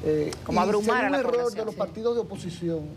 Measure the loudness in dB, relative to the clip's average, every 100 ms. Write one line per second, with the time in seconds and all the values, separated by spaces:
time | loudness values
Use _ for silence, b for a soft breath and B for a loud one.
0 | 2 0 0 -4 0 2 4 4 4 2
1 | 2 2 2 2 0 -2 -6 -4 -6 -2
2 | 0 0 -2 -6 -8 -4 -2 -2 -4